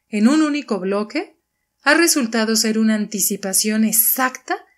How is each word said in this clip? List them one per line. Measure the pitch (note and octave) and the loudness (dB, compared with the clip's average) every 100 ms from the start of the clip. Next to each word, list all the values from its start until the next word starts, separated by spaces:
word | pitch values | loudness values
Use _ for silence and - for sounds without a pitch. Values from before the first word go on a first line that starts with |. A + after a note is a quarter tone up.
| - | -8
en | G#3 A3+ | 2 4
un | D#4 | 4
único | D4+ D4 - G3+ | 2 -2 -4 -4
bloque | F#3+ G3+ G#3+ D4+ G4+ _ _ _ _ _ | -2 -4 -4 -6 -8 _ _ _ _ _
ha | C#4 | 2
resultado | D#4+ E4+ D4+ A3+ A3+ A3 | 4 4 2 0 -2 0
ser | A3 A3 A3 | 0 0 2
una | A3 | 2
anticipación | G#3+ G#3 G3 F#3 G3 F#3+ F#3+ G#3+ A3 | 0 -2 -4 -4 -4 -4 -2 0 2
exacta | A3 - - - B3+ - - G4 - | 2 2 0 0 -2 -4 -8 -8 -8